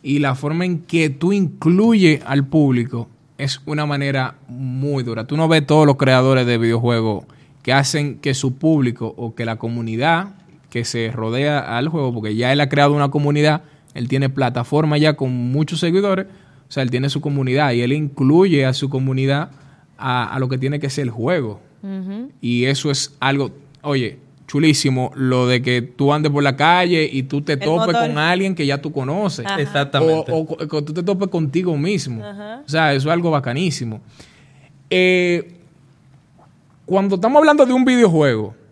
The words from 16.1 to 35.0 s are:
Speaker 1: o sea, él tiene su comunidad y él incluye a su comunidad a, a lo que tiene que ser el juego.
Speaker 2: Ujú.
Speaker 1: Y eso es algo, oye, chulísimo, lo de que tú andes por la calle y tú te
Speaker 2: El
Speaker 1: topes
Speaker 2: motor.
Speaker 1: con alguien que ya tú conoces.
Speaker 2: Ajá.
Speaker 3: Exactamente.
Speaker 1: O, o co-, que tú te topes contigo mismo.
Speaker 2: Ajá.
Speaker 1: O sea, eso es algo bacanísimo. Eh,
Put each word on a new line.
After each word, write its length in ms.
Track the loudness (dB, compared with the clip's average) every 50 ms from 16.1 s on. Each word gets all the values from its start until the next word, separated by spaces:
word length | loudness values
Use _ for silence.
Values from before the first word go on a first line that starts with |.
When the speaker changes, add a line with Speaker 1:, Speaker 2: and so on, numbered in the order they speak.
| 0 -2 -2 -8 -14 -20 -20 -20 -20 -20 _
Speaker 1:
o 40 | _ -4
sea, 100 | -4 -2
él 60 | -2
tiene 180 | -2 -2 -2 -2
su 120 | -2 -2
comunidad 500 | -4 -2 -2 -2 0 0 2 2 2 2
y 100 | 2 0 0
él 100 | 0 0
incluye 720 | -2 -2 -6 -2 0 4 6 6 6 6 6 4 2 2
a 80 | 0 0
su 160 | -2 -4 -4
comunidad 640 | -4 -4 -2 -2 -2 0 0 0 0 -2 -4 -8 -12 -20 -20 -20 -20 _ _ _ _
a, 280 | -10 -6 -4 -2 -2 -4 -4 -4
a 60 | -4
lo 100 | -4 -2
que 80 | -2
tiene 220 | -2 -2 -4 -4 -4
que 80 | -4 -6
ser 140 | -4 -4 -6
el 60 | -6
juego. 500 | -6 -4 -2 -2 0 -2 -2 -4 -8 -12 -18 _ _ _ -12
Speaker 2:
Ujú. 480 | -10 -10 -10 -10 -10 -10 -10 -12 -14 -14 _
Speaker 1:
Y 240 | -4 -2 0 0 0
eso 260 | 0 -2 -2 -2 -2
es 240 | -2 -2 -4 -8 -8 _
algo, 300 | -2 -2 0 0 -2 -4 -8 -16 -20 -20 _ _ -6
oye, 340 | -4 -2 -2 -2 -4 -8 -12 -20 -20 _ _ -16
chulísimo, 640 | -6 -2 2 4 4 4 4 2 0 0 0 -2 -4 -4
lo 320 | -4 -2 0 0 2 2
de 140 | 2 0 0
que 200 | 0 0 -2 -2
tú 300 | -2 -6 -4 0 0 2 2
andes 180 | 2 0 0
por 120 | 0 2 0
la 120 | 0 0
calle 520 | 2 4 4 4 4 4 2 2 2 0 0
y 120 | -2 -4 -4
tú 180 | -4 -6 -6
te 120 | -2 -2 -4
Speaker 2:
El 60 | -2
Speaker 1:
topes 280 | 0 0 0 0 0 0 0
Speaker 2:
motor. 140 | 0 0
Speaker 1:
con 100 | -2 -2
alguien 380 | -2 0 0 0 0 0 -2 -2
que 100 | -2 -2
ya 140 | -2 -2 -2
tú 100 | -6 -6
conoces. 540 | -6 -6 -4 -4 -4 -2 -2 -4 -4 -4 -6
Speaker 2:
Ajá. 140 | -6 -4 -4
Speaker 3:
Exactamente. 720 | -4 -2 -2 -2 -2 0 0 2 2 2 2 0 0 -2
Speaker 1:
O, 60 | -2 -2
o 60 | -2
co-, 120 | -4 -6
que 240 | -8 -8 -6 -4 -6
tú 120 | -6 -4 -6
te 80 | -4 -2
topes 240 | -2 -2 -2 -2 -2
contigo 460 | -2 -2 -2 0 -2 -2 -2 0 -2
mismo. 460 | -2 -2 -2 -2 -2 -4 -6 -8 -10 -10
Speaker 2:
Ajá. 360 | -12 -14 -14 -14 -14 -14 -16 -12
Speaker 1:
O 40 | -4
sea, 240 | -2 0 2 2 2
eso 140 | 0 0 0
es 40 | 0
algo 160 | 0 0 0
bacanísimo. 720 | 0 0 -2 -4 -4 -2 -2 -2 -2 -4 -8 -8 -10 -12 -14 -20 -20 -20 -20 -20 _ _ -20 _ _ _ -20 _ _ _ _ _
Eh, 680 | 0 2